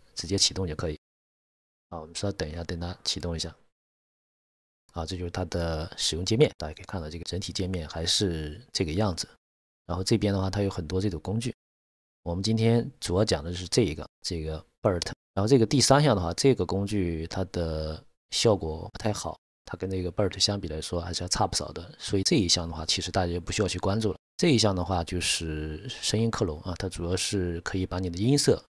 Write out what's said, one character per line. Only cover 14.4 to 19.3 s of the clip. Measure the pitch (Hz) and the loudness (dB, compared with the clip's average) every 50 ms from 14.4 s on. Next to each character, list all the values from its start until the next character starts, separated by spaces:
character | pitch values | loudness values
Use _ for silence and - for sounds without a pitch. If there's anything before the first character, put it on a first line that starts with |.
| 78 | -4
个 | 78 78 78 - _ _ _ | -4 -6 -8 -10 _ _ _
bert。 | - 110 92 87 - - - _ _ _ - | 0 2 2 2 -2 -6 -8 _ _ _ -2
然 | - | 0
后 | 98 107 | 4 6
这 | 139 127 | 8 8
个 | 113 | 6
第 | 107 - 139 | 6 4 4
三 | 117 - 135 143 147 | 6 6 6 6 6
项 | 151 117 | 6 4
的 | 98 | 4
话， | 90 82 87 | 2 -2 -2
这 | - - 139 131 | 4 4 4 6
个 | - 95 | 4 2
工 | 82 - 95 101 | -2 0 -2 -2
具 | 95 107 104 92 87 85 80 80 80 | 0 0 0 0 0 -2 -4 -4 -6
它 | - - 95 87 - | -4 -4 -4 -2 -2
的 | 90 85 82 80 78 78 78 78 82 - - _ _ _ - | -2 -2 -2 -2 -2 -4 -4 -6 -8 -12 -18 _ _ _ -6
效 | - - - 117 107 | -2 2 4 4 4
果 | 92 - 80 78 80 85 - | 4 2 -4 -6 -6 -8 -10
不 | - - | -10 -4
太 | - 113 104 | -2 -2 -2
好， | - - 82 | -2 -4 -8